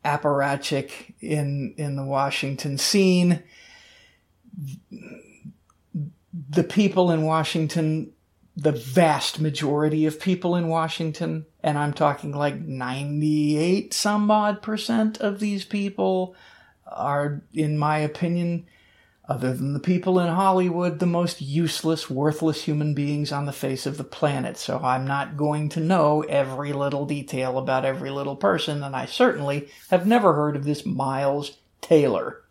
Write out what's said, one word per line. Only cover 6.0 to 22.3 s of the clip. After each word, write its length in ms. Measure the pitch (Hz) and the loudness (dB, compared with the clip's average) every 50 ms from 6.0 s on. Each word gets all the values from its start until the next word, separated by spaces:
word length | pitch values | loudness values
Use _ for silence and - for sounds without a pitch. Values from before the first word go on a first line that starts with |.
| 147 156 - _ _ _ - | -8 -8 -10 _ _ _ -14
The 320 | 170 143 135 147 180 - | -14 -12 -2 0 0 0
people 460 | - - 202 208 196 185 185 180 175 | 2 2 2 2 4 4 4 4 4
in 120 | 165 160 156 | 4 2 2
Washington, 920 | 156 160 160 156 - - 165 160 151 - 170 160 156 156 156 - - - _ _ _ _ _ _ _ _ | 2 2 2 0 0 0 0 -2 0 0 0 0 2 0 -2 -4 -8 -14 _ _ _ _ _ _ _ _
the 160 | - 143 156 139 | -2 0 0 0
vast 680 | 123 117 131 127 180 175 160 147 139 - - - - | 0 -4 0 4 4 6 6 4 2 0 -4 -2 -2
majority 680 | 156 156 147 - 151 139 143 147 151 156 156 156 156 | -2 -2 -2 0 0 0 2 2 2 2 2 2 2
of 140 | 156 151 156 | 2 0 -2
people 360 | - 190 185 175 180 175 170 | 0 0 0 0 2 0 0
in 120 | 175 170 165 | 2 0 0
Washington, 760 | 160 165 160 165 - - 170 160 151 - 170 165 160 160 156 _ _ _ - | 0 0 0 -2 -2 -4 -4 -4 -4 -4 -4 -4 -4 -6 -8 _ _ _ -2
and 160 | - 151 147 | 0 0 0
I'm 140 | 147 147 143 | 0 -2 0
talking 400 | - 160 147 143 - - 147 143 | 2 2 2 2 2 -6 -8 -4
like 280 | 143 147 147 143 143 | -2 -2 -2 -2 -4
ninety-eight 1300 | 156 151 135 131 127 123 127 135 143 143 147 147 151 151 151 151 151 147 151 151 160 175 185 202 - - - | -8 -8 -8 -6 -6 -6 -4 -4 -4 -4 -2 0 2 2 2 2 2 2 2 2 2 2 2 2 0 -4 -4
some 360 | - - 208 208 214 208 208 | -2 0 0 2 2 4 4
odd 320 | 214 214 208 208 208 208 - | 4 4 4 2 0 -2 -4
percent 560 | 220 214 214 214 - 233 226 220 220 214 - | -6 -6 -4 -2 -2 0 2 2 0 -2 -2
of 220 | - 202 202 196 | -2 -4 -2 -2
these 240 | 214 208 202 196 190 | -4 -2 -2 -4 -6
people 720 | - - 202 202 202 196 - 190 190 190 185 185 180 185 - - - - - - _ _ _ _ | -6 -4 -4 -4 -4 -2 0 0 2 2 0 -2 -4 -6 -18 -20 -20 -20 -20 -20 _ _ _ _
are, 560 | - - - 95 135 143 143 143 151 147 143 - _ - | -16 -8 -6 -4 -2 0 0 0 -2 -4 -6 -10 _ -4
in 260 | - 156 151 151 151 | -2 0 0 0 0
my 200 | 147 151 156 156 | 2 2 2 0
opinion, 680 | 151 151 151 - 185 170 175 175 175 170 170 170 175 _ _ _ _ _ _ _ _ _ _ _ _ | 0 -2 -2 -2 -2 0 0 0 0 0 -2 -4 -6 _ _ _ _ _ _ _ _ _ _ _ _
other 280 | - 131 123 127 127 127 | -6 -4 -2 -2 -2 -2
than 180 | 127 139 139 143 | -2 -2 -2 -4
the 80 | 143 | -2
people 380 | - - 185 180 180 190 185 185 | 0 0 0 2 2 2 2 2
in 100 | 175 170 | 2 2
Hollywood, 680 | 165 180 196 190 190 185 185 180 170 175 175 180 160 151 | 0 2 2 4 4 4 2 2 0 0 0 -2 0 0
the 80 | 180 | 0
most 340 | 175 170 170 175 175 - - | 0 2 2 0 0 -2 -6
useless, 680 | 147 135 139 160 170 156 - - - 160 165 151 - - | -8 -4 0 0 0 0 -2 -2 0 0 0 0 -2 -6
worthless 540 | 135 127 143 151 | -4 0 0 0